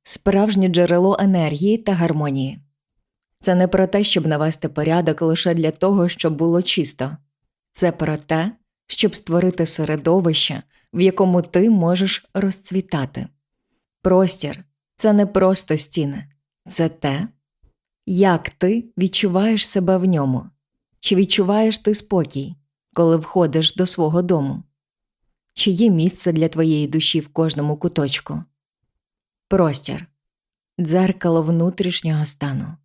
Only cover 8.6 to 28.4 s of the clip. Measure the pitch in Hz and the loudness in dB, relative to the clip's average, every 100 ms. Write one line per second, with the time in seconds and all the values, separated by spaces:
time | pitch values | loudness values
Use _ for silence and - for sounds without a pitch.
8.6 | _ _ - - 208 - - 170 185 180 | _ _ -12 -2 -2 -2 -2 0 0 0
9.6 | 160 - 151 156 160 185 170 151 - 143 | -2 -2 -2 -2 0 2 2 0 -2 -6
10.6 | - _ _ 170 190 190 190 175 170 180 | -14 _ _ 0 2 2 2 2 0 2
11.6 | 220 208 170 180 190 - - 196 196 - | 4 4 2 0 -2 -4 -8 -4 -4 -4
12.6 | - 190 185 151 135 - - _ _ _ | -6 -6 -4 -4 -6 -8 -12 _ _ _
13.6 | _ _ _ _ 185 185 190 - 143 147 | _ _ _ _ 2 4 2 0 -6 -10
14.6 | - _ _ - 220 208 202 196 190 190 | -18 _ _ -2 2 4 2 2 2 2
15.6 | - - - 175 143 139 - _ _ _ | -2 -2 -2 -2 -4 -6 -14 _ _ _
16.6 | - - 165 160 143 139 214 _ _ _ | -4 -2 -2 -2 -4 -4 -6 _ _ _
17.6 | _ _ _ _ - 185 190 165 - - | _ _ _ _ -4 2 2 2 -4 -2
18.6 | 185 226 - - 185 - 202 185 214 220 | 0 0 -4 -4 -2 0 0 0 0 0
19.6 | - 196 180 185 185 165 135 127 - _ | 0 0 0 2 2 2 0 -4 -6 _
20.6 | _ _ _ _ - 190 196 - 190 208 | _ _ _ _ 0 0 2 0 0 2
21.6 | 220 214 - 208 - 190 139 139 139 - | 0 0 -2 -2 -2 -2 -2 -6 -10 -14
22.6 | _ _ _ - 170 165 156 185 165 156 | _ _ _ 0 2 2 0 0 2 2
23.6 | 160 - 180 - 156 165 180 165 139 139 | 0 0 -2 0 0 0 2 0 -2 -6
24.6 | - _ _ _ _ _ _ _ _ - | -12 _ _ _ _ _ _ _ _ -2
25.6 | 208 180 233 170 170 180 180 160 160 160 | 0 2 2 4 0 0 -2 0 0 2
26.6 | 160 151 143 156 - 160 151 - 160 151 | 0 0 0 -2 0 -2 -4 -2 -2 -2
27.6 | 147 151 175 165 139 - - 151 | -4 -4 -4 -2 -4 -6 -8 -12